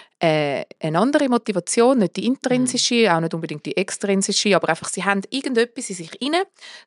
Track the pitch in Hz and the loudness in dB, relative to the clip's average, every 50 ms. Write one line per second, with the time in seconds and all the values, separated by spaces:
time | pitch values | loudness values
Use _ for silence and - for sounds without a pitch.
0 | - _ _ - - 165 156 151 147 143 139 - - - - - - 156 156 170 | -20 _ _ -2 0 2 2 2 0 -2 -2 -4 -6 -10 -12 -8 -4 -2 0 2
1 | 214 269 294 302 285 262 240 233 - - 190 180 170 - - 233 233 254 277 247 | 2 4 2 2 2 2 2 0 0 -2 -4 -4 -4 -2 2 4 4 4 4 4
2 | 196 170 - - 202 226 269 - - 262 247 254 254 247 - 247 - - 240 233 | 2 0 0 -2 -2 -2 -2 -2 -2 -2 0 0 0 -2 -2 -2 0 0 2 2
3 | 226 196 170 165 165 165 - 165 160 151 156 147 - 151 - 175 190 - - - | 4 4 2 2 0 -2 -4 -6 -6 -8 -8 -8 -8 -6 -4 -4 -4 -4 -6 -6
4 | - 202 196 190 196 - 196 - - 208 185 165 - - 165 - - - - 196 | -2 0 0 0 0 0 -2 0 2 2 2 2 2 2 -2 -2 -4 -8 -8 -4
5 | 180 196 202 196 196 - - 269 - 294 254 226 240 240 - 269 233 - 190 170 | -2 -2 -2 -2 -2 -6 -6 -6 -4 -2 0 0 0 0 -4 -10 -10 -10 -10 -10
6 | 165 156 - - - 277 311 359 392 - _ _ - - - - - | -12 -14 -12 -8 -6 -2 -2 -2 -2 -4 _ _ -20 -20 -20 -20 -14